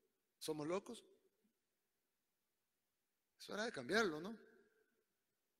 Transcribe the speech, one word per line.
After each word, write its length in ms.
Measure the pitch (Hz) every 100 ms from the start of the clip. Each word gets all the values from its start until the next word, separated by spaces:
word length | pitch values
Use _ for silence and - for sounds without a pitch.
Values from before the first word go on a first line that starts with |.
| _ _ _ -
¿Somos 300 | - 151 147
locos? 380 | 190 196 226 - - _ _ _ _ _ _ _ _ _ _ _ _ _ _ _ _ _ _ _ _ _ -
Es 100 | -
hora 160 | 196 226
de 60 |
cambiarlo, 480 | 143 123 208 208 151
¿no? 180 | 185 226 - - - _ _ _ _ _ _ _ _